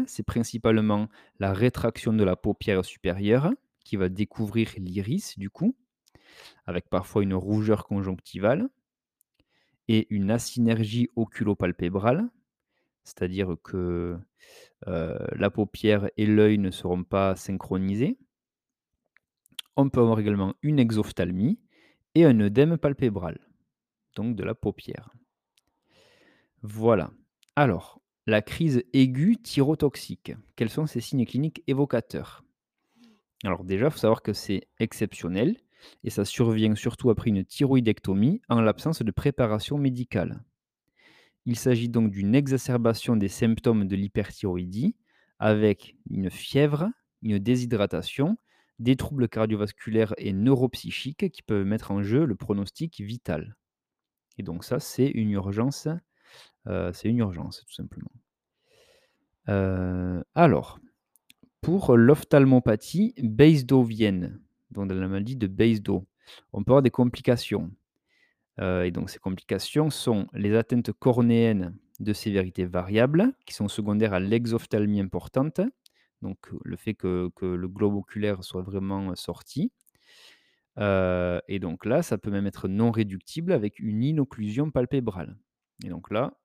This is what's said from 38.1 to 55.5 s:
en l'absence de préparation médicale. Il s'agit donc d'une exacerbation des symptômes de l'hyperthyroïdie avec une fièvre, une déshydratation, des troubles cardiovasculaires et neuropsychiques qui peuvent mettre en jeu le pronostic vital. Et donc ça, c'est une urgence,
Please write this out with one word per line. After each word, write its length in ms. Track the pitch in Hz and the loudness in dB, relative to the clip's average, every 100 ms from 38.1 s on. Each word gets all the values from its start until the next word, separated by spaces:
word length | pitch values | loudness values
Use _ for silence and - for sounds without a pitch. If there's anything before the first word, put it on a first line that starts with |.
| 98 123 196 - | 2 2 2 0
en 140 | 117 | 2
l'absence 400 | 110 - - 160 | 2 2 -4 -2
de 80 | 110 | -4
préparation 680 | - 143 - 117 107 - 143 | 0 -2 0 0 0 -2 -2
médicale. 640 | 135 123 123 98 82 - - _ _ _ _ _ _ _ _ _ | -2 -2 -4 -2 -2 -6 -16 _ _ _ _ _ _ _ _ _
Il 120 | 123 117 | -6 -2
s'agit 340 | 131 117 120 | 2 2 2
donc 200 | 120 110 | 2 0
d'une 240 | 98 98 | 0 2
exacerbation 800 | 135 139 131 - 123 113 113 - 113 | 2 2 -2 0 0 2 0 0 0
des 120 | 98 | 0
symptômes 580 | - 113 110 123 107 98 | 0 0 2 2 2 0
de 80 | |
l'hyperthyroïdie 1040 | 98 98 110 104 - 98 90 90 104 180 - _ _ _ - | -2 -2 -4 -6 -6 -4 -4 -6 -4 -4 -4 _ _ _ -2
avec 600 | 107 107 107 98 - _ - | 2 4 4 2 -6 _ -8
une 220 | 98 92 | -4 -4
fièvre, 600 | - - 135 151 147 202 - _ _ | -6 -4 2 2 2 -4 -6 _ _
une 180 | 110 101 | -2 0
déshydratation, 1000 | 101 123 120 113 101 85 - - 156 226 _ _ _ - | 2 0 2 0 0 -2 -6 -2 -2 -2 _ _ _ -4
des 180 | 117 131 | 0 2
troubles 320 | - 143 113 | 0 -2 -2
cardiovasculaires 840 | 110 110 104 104 - - 110 107 - | 0 0 0 -4 -6 -2 0 0 -2
et 160 | 101 | -4
neuropsychiques 1000 | 95 120 127 127 - - - 131 - 190 | 0 2 4 2 -2 -10 -10 -10 -4 -6
qui 120 | - | -6
peuvent 240 | - 104 98 | -4 -2 0
mettre 240 | 110 - | -2 -2
en 120 | 101 | -4
jeu 220 | 101 127 | 0 0
le 120 | 160 98 | 0 -2
pronostic 680 | - 101 98 - 165 - | -4 -4 -4 -8 -12 -10
vital. 520 | 104 120 - 78 107 - _ _ _ _ _ _ _ - | -12 -10 -6 -6 -8 -18 _ _ _ _ _ _ _ -14
Et 40 | |
donc 220 | 92 85 | -10 -10
ça, 160 | - 151 | -6 -6
c'est 280 | - - 135 | -6 -2 0
une 220 | - 107 | 0 -2
urgence, 580 | 101 95 | -2 -2